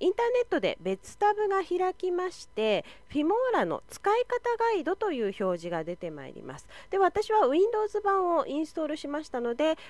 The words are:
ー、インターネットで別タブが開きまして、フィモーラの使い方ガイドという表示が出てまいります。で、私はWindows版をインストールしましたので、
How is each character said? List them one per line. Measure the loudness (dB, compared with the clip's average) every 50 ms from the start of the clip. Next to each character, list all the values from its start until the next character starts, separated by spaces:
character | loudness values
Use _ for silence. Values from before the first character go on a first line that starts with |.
ー、 | 0
イ | 0
ン | 2
タ | 2 2
ー | 2 2
ネ | 2
ッ | 2 2
ト | 0 0
で | 0 0 -2 -2
別 | -2 -4 -4 -4 -6 -12 -4
タ | 2 2 2 4
ブ | 2 2 0
が | 2 0 0
開 | 0 0 0 0 0 -2
き | -2 -2 -2
ま | -2 -2 -2 -4
し | -6 -10 -16 -10
て、 | -4 -2 0 2 2 0 -2 -4 -12 -20 -14 -6
フ | -2 0
ィ | 0
モ | 2 2 2 2 2 2
ー |
ラ | 2 0
の | 0 -2 -4 -6 -10
使 | -12 -4 -2 0 2 2
い | 0
方 | 0 -2 -4 -2 -2 -2
ガ | 0 0 0 0
イ | 0 0
ド | -2 -4
と | -2 -2 -2 -2
い | -2
う | -2
表 | -2 -2 -2 -2 -2 -2 -2
示 | -4 -4
が | -4 -4 -4
出 | -4 -6
て | -8 -8 -10
ま | -10 -10 -12
い | -14 -14
り | -14 -14
ま | -14 -14 -14
す。 | -16 -20 -20 -20 -10 -4
で、 | 0 2
私 | 4 4 4 2 0 2 4
は | 4 4
Windows | 6 6 4 4 4 2 0 -2 -2 -2 -2
版 | 0 2 2 2 2 2 2
を | 2 2
イ | 0 -2 -4
ン | -4
ス | -4 -4
ト | -4 -4
ー | -4
ル | -4
し | -6 -6
ま | -6 -6 -6 -6
し | -6
た | -6 -4
の | -4 -2 0
で、 | 0 2 2 0 0 -4